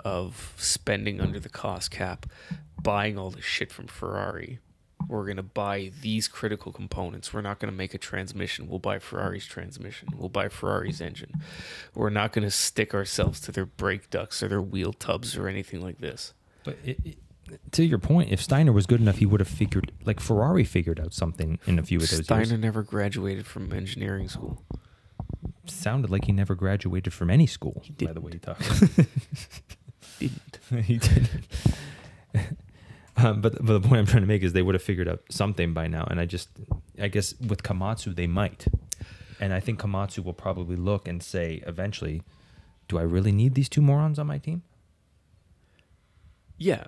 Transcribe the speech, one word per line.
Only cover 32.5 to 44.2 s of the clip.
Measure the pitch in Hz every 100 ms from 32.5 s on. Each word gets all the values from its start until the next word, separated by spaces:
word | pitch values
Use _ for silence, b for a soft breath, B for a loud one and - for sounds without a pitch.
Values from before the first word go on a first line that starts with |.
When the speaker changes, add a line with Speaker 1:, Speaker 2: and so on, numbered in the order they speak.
| - - B B B B -
Speaker 2:
Um, | 117 107
but, | 110 - 113
but | 107
the |
point | 107 120
I'm | 104
trying | 117
to | 95
make | 107
is | 92
they | 92
would | 92 92
have |
figured | - 92 85
out | 85 -
something | 90 101 95 85
by | 80 80
now. | 80 85
And | 85
I | 85
just, | 90 - - - - - -
I | 101
guess | 104 98 -
with | 120 101
Komatsu, | - 90 95 113 -
they | 87 87
might. | 90 95 - - - - - B B B B
And | 98
I | 92
think | 107 107
Komatsu | 101 98 98 -
will | 90
probably | 85 95 90 87 90
look | 92 101 87
and | 87
say | - 90 82 80 85
eventually, | 85 101 - 78 80 - b b b b b -
"Do | 85
I |
really | 82 90 104
need | 101 123 131
these | 135
two | -
morons | 143 143 156
on | 147